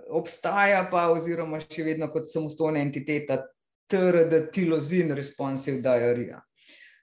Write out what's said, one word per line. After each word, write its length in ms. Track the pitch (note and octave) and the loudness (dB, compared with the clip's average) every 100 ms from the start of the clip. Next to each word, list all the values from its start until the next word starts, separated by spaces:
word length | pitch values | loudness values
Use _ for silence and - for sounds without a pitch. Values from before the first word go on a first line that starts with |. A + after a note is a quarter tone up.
| - D#3 | -4 -4
obstaja 680 | E3 - F3 G3 G3+ G3 F3+ | -4 -8 -4 2 4 4 2
pa 220 | F3+ E3+ | 2 4
oziroma 480 | E3 E3 E3+ D#3+ D#3 | 2 0 -4 -4 -8
še 240 | D#3 - | -10 -6
vedno 240 | D#3+ D#3 D3+ | -4 -2 -2
kot 240 | D#3 D#3 | -4 -4
samostojna 480 | E3 D#3 D3+ D#3+ D#3 | -6 -6 -2 0 0
entiteta 640 | C#3+ C#3+ C#3 D3 D3 C3+ - _ _ _ | -2 -4 -4 -4 -2 -4 -4 _ _ _
T 160 | - G3 | -4 2
R 220 | F3+ F3 D#3+ | 4 6 6
D, 100 | D#3+ D#3+ | 4 2
tilozin 640 | G3 E3+ D#3+ C#3+ F3+ D#3+ | -2 0 0 0 0 0
responsive 720 | C#3 C#3 - C#3 C3+ C#3+ C3 | -2 -6 -6 -6 -4 -4 -2
diarrhea. 560 | B2+ B2 A#2+ A#2+ A#2+ - _ _ _ - - _ | 2 2 2 0 -4 -10 _ _ _ -20 -20 _